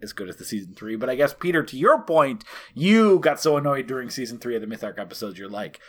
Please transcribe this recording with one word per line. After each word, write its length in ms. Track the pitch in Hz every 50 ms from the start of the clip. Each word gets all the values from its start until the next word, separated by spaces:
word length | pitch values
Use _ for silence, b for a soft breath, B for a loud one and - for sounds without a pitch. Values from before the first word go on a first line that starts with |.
as 120 | 107 104
good 160 | - - 98 90
as 80 | 85
the 80 | - 90
season 300 | - 117 101 95 90 98
three, 200 | - 107 110 110
but 160 | 107 127 127
I 60 | 127
guess, 180 | 131 143 139 -
Peter, 300 | - - 175 170 156 120
to 120 | - 131
your 260 | 131 165 247 311 254
point, 420 | - - 160 160 143 135 120 107 B B B B B B
you 460 | B 135 160 190 214 226 220 208 190 170
got 220 | - 160 143 -
so 160 | - 156 147
annoyed 320 | 143 143 143 139 135 123 117
during 200 | 131 131 123 117
season 200 | - 131 127 113
three 260 | 120 113 - 120 117
of 60 | 110
the 60 | 107
Myth 180 | 107 110 107 110
Arc 140 | 104 90 104
episodes, 400 | 101 90 - - 113 101 90 92
you're 100 | 98 98
like, 320 | 104 104 101 92 - - b